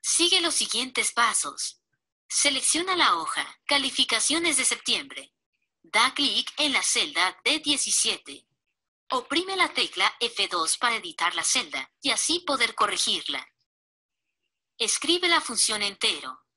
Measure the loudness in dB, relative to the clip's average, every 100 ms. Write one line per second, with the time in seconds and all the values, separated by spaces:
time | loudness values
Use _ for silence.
0 | 0 2 4 4 2 -2 -2 -4 -4 -2
1 | -2 2 2 2 -4 -6 -10 -10 _ _
2 | _ _ _ 0 2 2 0 0 0 2
3 | 4 2 0 -4 -6 -8 0 0 0 0
4 | 0 2 2 2 2 2 0 -2 -2 -2
5 | -4 -14 -16 _ _ _ _ _ _ 2
6 | 2 2 0 0 -4 -2 0 2 0 0
7 | 0 0 -2 0 -2 -2 0 0 2 0
8 | 0 -2 -8 -20 _ _ _ _ _ _
9 | _ -4 0 -2 -2 0 0 0 -2 0
10 | 0 0 -4 -2 -2 0 0 0 0 0
11 | -6 -2 -2 0 0 0 0 -8 -10 _
12 | -2 0 0 0 0 0 0 2 0 2
13 | 0 -2 -4 -8 -10 _ _ _ _ _
14 | _ _ _ _ _ _ _ _ -2 -2
15 | 2 2 4 2 2 0 0 0 -4 -2
16 | -2 -2 -8 -14 _